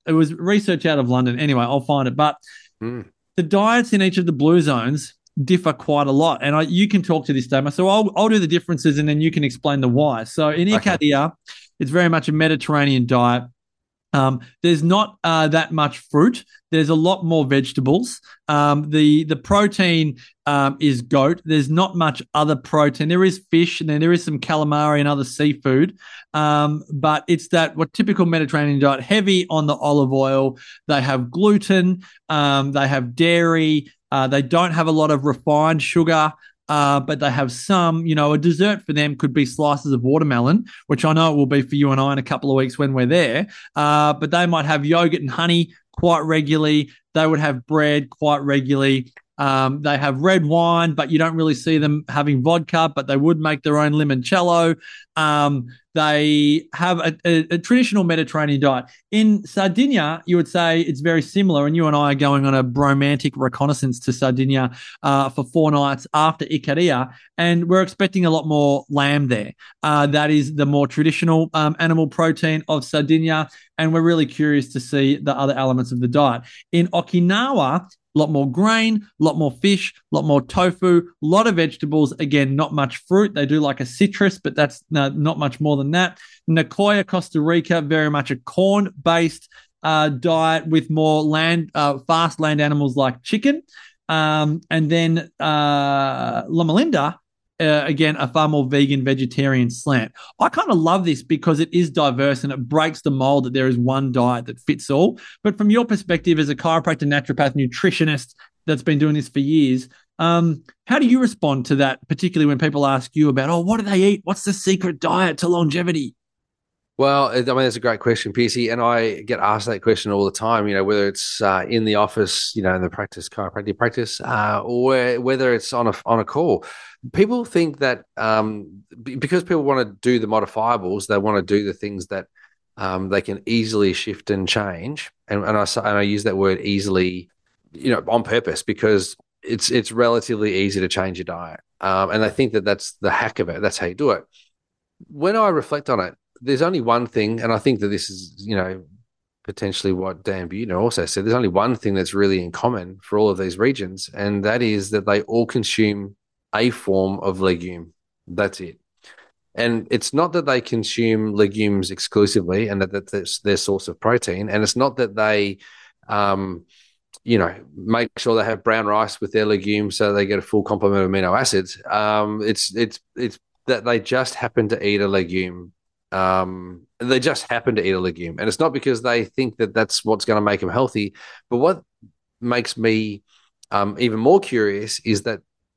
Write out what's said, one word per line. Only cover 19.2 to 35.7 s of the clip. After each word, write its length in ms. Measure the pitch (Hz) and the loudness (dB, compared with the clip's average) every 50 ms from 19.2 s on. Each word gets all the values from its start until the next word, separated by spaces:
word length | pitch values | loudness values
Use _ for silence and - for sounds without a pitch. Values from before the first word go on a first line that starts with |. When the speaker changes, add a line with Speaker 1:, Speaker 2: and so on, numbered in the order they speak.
| 160 | 2
Speaker 1:
the 120 | 151 160 | 0 -4
protein, 800 | 131 - - 202 202 208 202 208 - 190 175 165 160 160 151 123 120 - - _ _ _ | -6 -2 0 2 2 2 2 0 0 0 2 2 2 0 -2 -4 -8 -16 -20 _ _ _
um, 320 | 147 143 143 139 139 139 - | -2 0 2 0 0 -2 0
is 220 | 156 147 135 120 | 2 2 2 0
goat. 400 | 117 - 147 139 135 147 175 170 _ | -2 0 2 4 4 2 2 -2 _
There's 240 | 160 156 151 139 131 | 0 0 0 2 2
not 260 | 156 170 190 190 190 | 2 0 0 0 0
much 280 | 175 160 151 123 - - - | 0 0 0 -2 -4 -10 -4
other 240 | - 151 151 151 151 | -2 0 2 2 0
protein. 520 | 123 - - - 151 147 147 143 - 156 156 | -2 -2 -2 2 2 2 2 0 -2 -2 0
There 140 | 175 180 | 2 4
is 220 | 190 190 185 190 - _ | 4 2 2 -2 -4 _
fish, 320 | - 165 170 175 - - | 2 4 4 2 0 -4
and 80 | 160 156 | -4 -2
then 100 | 151 147 | 0 0
there 140 | 160 170 175 | 2 2 2
is 100 | 170 - | 2 0
some 160 | - 151 131 | -4 -6 -6
calamari 600 | - - 160 151 151 147 147 147 151 151 147 147 | -2 -2 0 0 0 0 2 2 2 2 2 2
and 80 | 143 147 | 2 0
other 160 | 147 139 131 | 0 -2 -2
seafood. 760 | 123 - - 151 147 - - _ 139 131 135 160 185 - _ - - - - - _ | -6 -2 0 0 0 0 0 _ 2 4 4 2 2 -2 _ -20 -20 -20 -20 -20 _
Um, 520 | - 151 151 151 147 147 147 151 151 151 - - | -2 0 2 2 2 2 2 0 -2 -4 -6 -8
but 340 | 156 139 143 151 151 180 - - | -6 0 0 0 0 0 2 0
it's 200 | 175 156 - - | 0 0 0 0
that, 280 | - 165 160 - - | 2 2 2 2 -2
what, 160 | 151 160 - | -4 -6 -4
typical 320 | - - 233 196 202 - 180 | -2 -2 0 0 2 2 2
Mediterranean 560 | 170 165 160 156 135 - 151 147 147 143 139 | 2 2 0 0 0 0 0 0 2 2 4
diet, 220 | 139 139 139 135 | 4 2 2 0
heavy 440 | 123 - 202 220 202 202 190 185 175 - | 0 0 0 2 4 2 2 2 0 0
on 160 | 165 156 151 | -2 0 0
the 100 | 147 147 | 0 -2
olive 360 | - 139 147 143 147 139 131 | -2 0 2 4 4 4 2
oil. 460 | 131 135 135 135 135 135 135 135 131 - - - - - _ | 2 0 2 2 2 2 0 0 -2 -6 -18 -20 -20 -16 _
They 160 | - 147 139 | -2 0 0
have 280 | 123 139 135 131 123 120 | 0 0 -2 -2 -4 -4
gluten. 720 | 123 170 202 208 208 202 202 - 190 185 180 185 185 180 - - _ _ _ - | -2 2 4 4 4 4 2 2 2 2 4 2 0 -2 -6 -18 _ _ _ -4
Um, 420 | 156 151 143 143 139 139 139 139 | -2 0 2 2 2 2 0 0
they 160 | 139 143 139 135 | 0 0 0 0
have 260 | 143 135 123 120 120 | 0 -2 -2 -4 0
dairy. 800 | 143 165 170 170 170 170 165 165 160 160 156 156 147 143 - _ _ _ _ | 2 2 4 4 4 4 2 2 2 2 2 2 0 -2 -6 _ _ _ _
Uh, 160 | 143 139 131 | -2 -2 0
they 140 | 131 139 143 | 0 0 0
don't 320 | 139 123 170 165 180 175 | 0 2 2 2 2 2
have 140 | 160 170 160 | 0 0 0
a 60 | 160 | 2
lot 180 | 160 156 151 156 | 2 2 2 2
of 160 | 151 139 135 | 2 2 0
refined 560 | 143 139 - - 156 147 147 156 160 | -2 -2 -2 0 0 2 4 4 2